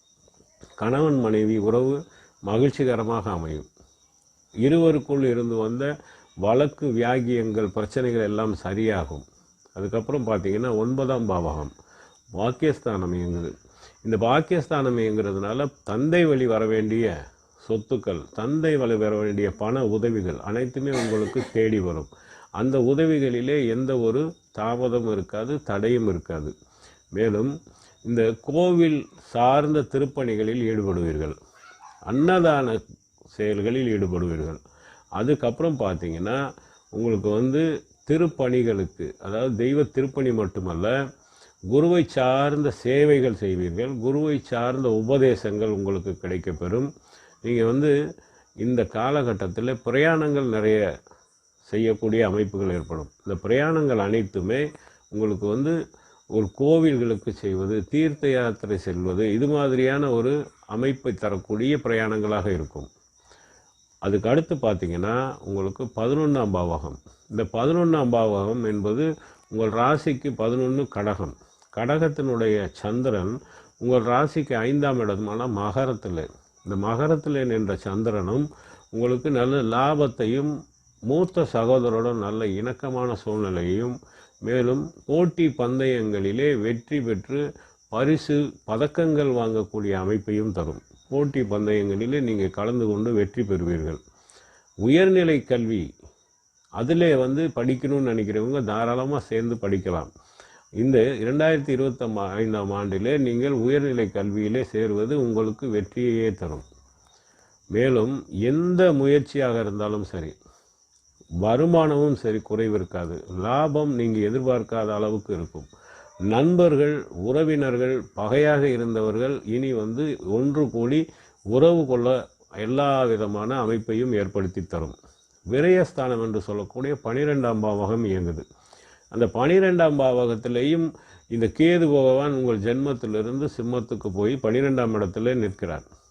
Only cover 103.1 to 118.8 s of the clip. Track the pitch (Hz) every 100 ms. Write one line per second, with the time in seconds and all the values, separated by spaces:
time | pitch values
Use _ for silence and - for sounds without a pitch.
103.1 | 147 127 117 139 131 120 143 139 120 101
104.1 | 104 101 104 104 123 123 110 110 104 113
105.1 | 147 120 110 110 107 135 104 95 127 123
106.1 | 113 110 92 85 71 - _ _ _ _
107.1 | _ _ _ _ _ - 104 131 120 117
108.1 | 135 - 95 117 151 175 180 180 139 139
109.1 | 143 - 143 127 117 104 101 104 104 92
110.1 | 92 78 - _ _ _ _ _ _ _
111.1 | _ - 82 104 123 165 165 151 143 147
112.1 | 135 113 107 - 107 113 104 90 90 82
113.1 | 85 - 92 107 135 156 147 147 123 117
114.1 | 107 104 131 131 123 104 113 107 104 107
115.1 | 107 - 90 82 78 71 - - - -
116.1 | - 95 117 160 175 175 139 147 147 -
117.1 | 87 104 143 160 151 135 123 127 127 -
118.1 | - 104 135 151 147 143 120